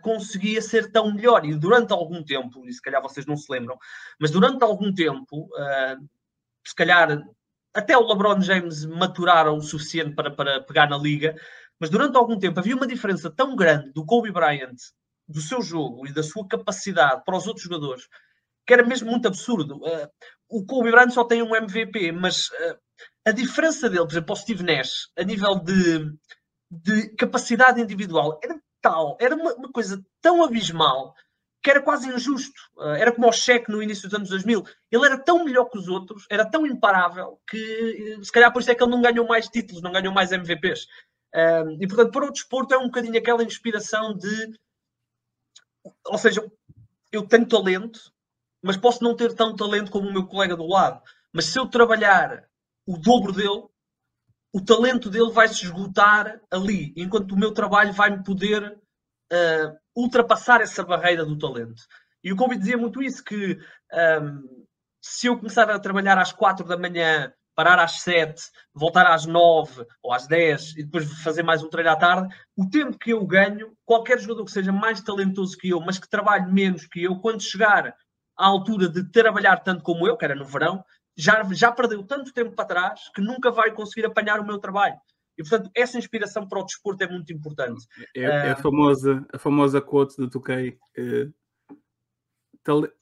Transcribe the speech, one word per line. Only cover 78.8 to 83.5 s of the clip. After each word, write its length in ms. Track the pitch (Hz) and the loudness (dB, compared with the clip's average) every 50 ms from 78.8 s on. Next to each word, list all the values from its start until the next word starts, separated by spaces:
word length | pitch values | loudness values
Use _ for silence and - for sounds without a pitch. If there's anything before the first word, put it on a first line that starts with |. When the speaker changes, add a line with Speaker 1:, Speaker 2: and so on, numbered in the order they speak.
| 185 | 0
Speaker 1:
de 240 | 165 156 180 185 - | 0 0 -4 -8 2
trabalhar 460 | - 233 226 220 196 208 202 196 185 | 4 4 4 4 2 2 4 4 4
tanto 260 | - - 190 185 165 - | 4 2 -4 -6 -4 -4
como 240 | - 165 165 170 | -4 -2 0 0
eu, 80 | 214 - | -2 -2
que 80 | - 170 | -2 -4
era 120 | 147 139 | -4 -4
no 100 | 139 139 | -6 -8
verão, 360 | 139 135 139 156 170 190 190 - _ _ _ _ _ _ | -8 -4 -2 -2 -2 -2 -4 -10 _ _ _ _ _ _
já, 260 | 180 151 196 214 220 214 190 | -2 0 2 2 2 0 -2
já 180 | 185 - 240 240 | 2 4 4 4
perdeu 320 | 240 254 240 214 220 202 196 | 4 2 -2 -2 -2 -6 -6
tanto 280 | - 277 285 269 269 | -8 -8 -8 -8 -8
tempo 240 | - 247 233 226 - | -6 -6 -6 -4 -6
para 80 | - 214 | -8 -6
trás 380 | - 180 175 185 202 - - - - - | -4 -2 -2 -2 -2 -6 -10 -16 -14 -8
que 60 | 208 | -6
nunca 320 | 196 220 254 254 254 240 | -6 -6 -6 -2 -2 0